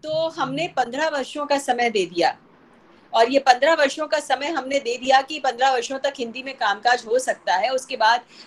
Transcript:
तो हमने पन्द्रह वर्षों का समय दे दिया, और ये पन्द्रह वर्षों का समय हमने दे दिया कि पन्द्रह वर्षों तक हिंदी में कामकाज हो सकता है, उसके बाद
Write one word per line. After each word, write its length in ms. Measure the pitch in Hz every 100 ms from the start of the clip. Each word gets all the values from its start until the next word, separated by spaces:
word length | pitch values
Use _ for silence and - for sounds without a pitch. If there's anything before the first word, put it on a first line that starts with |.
तो 260 | 311 311 320
हमने 400 | 330 262 277 349
पन्द्रह 400 | - 240 254 320
वर्षों 380 | 285 254 294 285
का 120 | 285
समय 320 | 277 240 240
दे 160 | 214 170
दिया, 320 | 175 156 - _ _ _ _ _ _ _
और 160 | 226 233
ये 80 | 269
पन्द्रह 360 | 269 247 294
वर्षों 320 | 330 277 311 302
का 120 | 311
समय 260 | 294 254 294
हमने 320 | 311 262 277
दे 180 | 240 240
दिया 260 | 254 262
कि 160 | 277 302
पन्द्रह 340 | 269 240 269
वर्षों 260 | 254 240 269
तक 160 | 269 269
हिंदी 240 | 233 240
में 120 | 262 262
कामकाज 500 | 220 202 247 247 226
हो 120 | 247
सकता 360 | 254 202 -
है, 160 | 185 233
उसके 260 | 262 - 247
बाद 280 | 220 240 - -